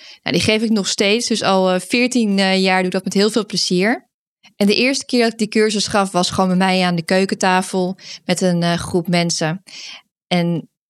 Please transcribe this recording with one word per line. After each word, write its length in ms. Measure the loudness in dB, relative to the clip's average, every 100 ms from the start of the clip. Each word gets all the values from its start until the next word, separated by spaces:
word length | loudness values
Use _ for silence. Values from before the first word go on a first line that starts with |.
| -20 -14
Nou, 140 | -4 -2
die 80 |
geef 180 | 0 0
ik 80 | 0
nog 180 | 0 0
steeds, 380 | 0 2 2 0
dus 160 | -2
al, 280 | 2 2 2
eh, 100 | 0
veertien, 580 | 0 0 2 2 0 2
eh, 240 | 2 2
jaar 140 | 2 2
doe 100 | 0
ik 60 |
dat 120 | -2
met 100 | -2
heel 160 | 0 2
veel 160 | 0 -2
plezier. 640 | -4 -2 0 2 0 -6 _ _ _ -12 -2
En 100 | 0
de 80 |
eerste 300 | 2 0 -2
keer 180 | -2 0
dat 100 | 0
ik 60 | -2
die 100 | -2
cursus 380 | 0 0 0 -2
gaf, 240 | -2 0
was 180 | -2 -2
gewoon 180 | 0 0
bij 100 | 2
mij 240 | 2 2
aan 120 | 0
de 100 | -2
keukentafel 920 | 0 0 0 0 0 0 0 -2 -2 -4 -12 -10
met 160 | -4 0
een, 220 | 0 2
eh, 100 | 0
groep 360 | -2 -2 -2 0
mensen. 540 | 0 0 -2 -2 -4 -10 -20 -18 -20 _ _ -4
En 420 | 0 0 -2 -6 _ _